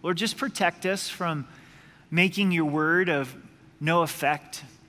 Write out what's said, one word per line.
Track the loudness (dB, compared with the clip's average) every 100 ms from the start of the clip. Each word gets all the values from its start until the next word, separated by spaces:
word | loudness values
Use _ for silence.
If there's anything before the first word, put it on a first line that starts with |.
Lord, | -2 -2
just | -2 -2
protect | -6 0 0 0 -4
us | -4 -6
from | -6 -4 -4 -8 -16 -20 -20 -20 -20 _
making | 2 2 2 2
your | 2 2
word | 2 2 2 2
of | 0 -2 -8 -20 -20 -20 -6
no | 2 2
effect | 2 0 -2 -2 -6 -16 -18 -20